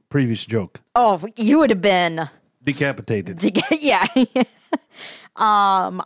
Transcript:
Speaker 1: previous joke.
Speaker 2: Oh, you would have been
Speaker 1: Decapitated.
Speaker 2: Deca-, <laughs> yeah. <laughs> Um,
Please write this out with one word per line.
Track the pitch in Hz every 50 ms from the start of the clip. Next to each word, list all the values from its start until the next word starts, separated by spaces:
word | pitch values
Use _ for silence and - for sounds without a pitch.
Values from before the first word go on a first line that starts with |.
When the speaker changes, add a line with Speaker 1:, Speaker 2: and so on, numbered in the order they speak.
| _ _
Speaker 1:
previous | - 143 131 117 113 101 -
joke. | - 113 110 92 - - - _ _ -
Speaker 2:
Oh, | 240 247 220 196 160 165 226 -
you | - 220 214 285 320
would | 311 240
have | 226 185
been | 165 202 185 180 175 170 165 160 160 139 - _ _ _ _ _ _
Speaker 1:
Decapitated. | 139 135 - 143 143 123 - 113 - 117 101 87 90 92 85
Speaker 2:
Deca-, | 190 214 180 262 370 - 320 311
<laughs> |
yeah. | 294 285 220 180 185 - -
<laughs> | 262 247 - - 254 247 - _ _ _ _ - - _ _ _ - - - - - - - _
Um, | - 208 214 214 202 202 196 190 190 185 190 185 185 -